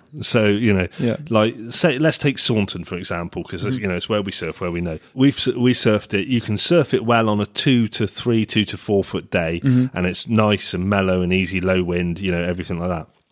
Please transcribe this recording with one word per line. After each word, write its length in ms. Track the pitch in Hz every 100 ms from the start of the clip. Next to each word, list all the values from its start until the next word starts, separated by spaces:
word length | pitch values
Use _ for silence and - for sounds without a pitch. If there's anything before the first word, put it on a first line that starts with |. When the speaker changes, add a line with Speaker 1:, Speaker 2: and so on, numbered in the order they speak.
| - 151
Speaker 1:
So, 260 | - 120 107
you 260 | 101 117
know, 140 | 95 87 -
Speaker 2:
Yeah. 160 | 120 - -
Speaker 1:
like, 280 | 110 110 123 117
say, 280 | - 175 131
let's 200 | 156 -
take 200 | 147 -
Saunton, 460 | - 110 95 90
for 120 | 82 87
example, 460 | 90 85 85 90
'cause, 220 | 85 87
Speaker 2:
Mm-hmm. 160 | 104 127
Speaker 1:
you 60 | 101
know, 80 | 87
it's 120 | -
where 140 | 107
we 80 | 98
surf, 300 | - 82 -
where 100 | 90
we 100 | 85
know. 200 | 85 80 -
We've 240 | 131 139 -
s-, 120 | 131
we 240 | - 123
surfed 420 | 123 120 104 -
it. 140 | 98 104
You 120 | 120
can 160 | - 104
surf 380 | - 175 135
it 100 | 113
well 240 | 113 117 110
on 120 | 104
a 60 | 104
two 420 | - 143 123 110
to 180 | - 107
three, 400 | - 123 113 107
two 180 | 110 101
to 100 | 95
four 260 | - 101
foot 260 | 92 90 -
day, 300 | 92 82 85
Speaker 2:
Mm-hmm. 220 | 135 127 127 92
Speaker 1:
and 100 | 90
it's 220 | 90 -
nice 440 | 113 107 101 -
and 160 | 90 92
mellow 320 | 104 95 92
and 100 | 90
easy, 280 | 92 90 92
low 220 | 92 92
wind, 380 | 87 87 87 85
you 100 | 95
know, 120 | 87
everything 340 | 87 90 - 85
like 120 | 90
that. 180 | 85 78 _ _